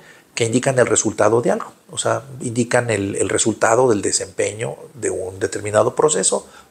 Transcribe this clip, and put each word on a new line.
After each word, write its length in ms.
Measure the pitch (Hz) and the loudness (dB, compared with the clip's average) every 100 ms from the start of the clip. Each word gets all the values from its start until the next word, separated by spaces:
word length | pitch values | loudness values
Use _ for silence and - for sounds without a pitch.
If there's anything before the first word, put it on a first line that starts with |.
| - - _ - | -16 -20 _ -4
que 80 | |
indican 340 | 113 123 139 127 | 0 0 2 2
el 80 | 113 | 4
resultado 560 | 110 107 95 107 117 | 2 0 2 2 4
de 80 | 147 | 2
algo. 220 | 220 - - - | -2 -6 -16 -12
O 80 | - | -4
sea, 240 | 117 113 135 127 | -2 -2 -6 -10
indican 500 | 123 117 117 123 117 | -4 -2 2 0 2
el, 260 | 104 98 - | 0 -2 -2
el 120 | 95 | -2
resultado 600 | 104 113 104 107 117 131 | 0 0 0 2 4 4
del 140 | 104 | 2
desempeño 720 | 95 - 92 - 101 107 123 - - | 0 -2 -4 -4 -6 -6 -8 -10 -16
de 160 | 131 101 | -8 -4
un 300 | 90 92 95 | -4 -6 -6
determinado 560 | 98 104 104 107 117 - | -6 -4 0 2 2 2
proceso 520 | 156 180 180 - - - - | 2 2 0 -2 -4 -18 -8